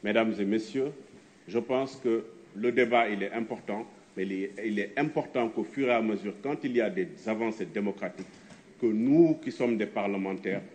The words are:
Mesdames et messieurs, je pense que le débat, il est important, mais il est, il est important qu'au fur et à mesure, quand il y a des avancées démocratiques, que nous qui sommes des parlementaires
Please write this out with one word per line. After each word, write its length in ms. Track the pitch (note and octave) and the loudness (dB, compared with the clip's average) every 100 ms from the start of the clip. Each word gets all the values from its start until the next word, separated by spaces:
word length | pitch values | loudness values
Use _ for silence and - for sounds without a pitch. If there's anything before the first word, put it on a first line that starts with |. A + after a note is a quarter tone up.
Mesdames 320 | G#2 G#2+ A2 G2 | 2 2 2 0
et 60 | |
messieurs, 460 | G2 A2 - C3+ C#3 D3+ - - - - - | 0 0 -2 -4 -4 -6 -20 -20 -20 -20 -4
je 120 | A#2+ | -4
pense 380 | A2+ C3 C3 - | 0 -2 -2 -4
que 280 | B2 A2+ A2 - - G2 | 0 0 -2 -18 -16 -2
le 160 | A#2+ | 0
débat, 360 | A#2+ A#2+ A#2+ A2+ | 4 4 4 4
il 140 | G2+ | 0
est 100 | G2 | -2
important, 540 | A2+ A2 A#2 - G#2 A2+ - - - | -4 -6 -8 -6 -6 -8 -16 -16 -6
mais 80 | |
il 80 | F#2+ | -4
est, 200 | F#2+ G2 G2 | -2 -4 -6
il 140 | A2 G#2 | -2 -2
est 200 | G2+ - | -2 0
important 500 | D3 D#3 - C3 A2+ | 0 -2 -2 -2 -2
qu'au 160 | A2+ | -2
fur 240 | G#2 C3+ C3 | -4 0 2
et 40 | |
à 80 | A#2 | 4
mesure, 320 | A2+ G2+ G2+ F2+ | 2 -2 -4 -6
quand 220 | C3+ D3 | -6 -4
il 80 | C#3 | 0
y 60 | A#2 | 2
a 80 | G#2+ | 2
des 200 | F#2+ E2+ - A2 | 0 -4 -4 -4
avancées 400 | A2 A2+ G#2+ F2+ | -2 -2 -2 -4
démocratiques, 600 | G#2+ G2+ G2 F#2 - F#2 - - - - - | -2 -2 -2 -8 -8 -14 -16 -20 -20 -20 -2
que 60 | A#2 | 0
nous 480 | G#2+ B2 D3+ E3+ | 2 4 8 8
qui 180 | D3+ B2+ | 6 -2
sommes 240 | - A#2+ A2+ | 0 0 2
des 100 | G2+ | 0
parlementaires 760 | A2 G2+ G2 F#2+ F#2+ G2 G2 - | 0 0 0 -2 -2 -4 -4 -6